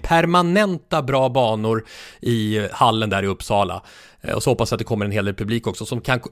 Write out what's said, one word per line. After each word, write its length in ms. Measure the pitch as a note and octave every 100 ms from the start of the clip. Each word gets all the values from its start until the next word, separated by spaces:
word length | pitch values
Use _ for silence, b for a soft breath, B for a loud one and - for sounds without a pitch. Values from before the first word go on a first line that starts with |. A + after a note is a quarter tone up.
permanenta 1000 | - E3 E3+ F3+ E3+ F#3+ G3+ E3+ - D#3+
bra 280 | C3 C3+ C3
banor 560 | B2+ A#2 G#2+ A2 A2+ B B B B
i 460 | B2 A#2 G#2+ G#2+ G2+
hallen 380 | - A#2+ A2 G#2+
där 140 | G2
i 40 | G2
Uppsala. 560 | F#2 - G#2 F#2+ F2+ B B B B
Eh, 120 | - G#2+
och 80 |
så 60 | C#3
hoppas 200 | A#2 A2+
jag 40 | A2
att 40 |
det 40 | A#2
kommer 200 | G#2+ G#2
en 60 |
hel 140 | G#2 G2+
del 100 | G2
publik 320 | G#2 A#2 A2
också 180 | - A2
som 160 | A#2+
kan, 180 | - B2+ -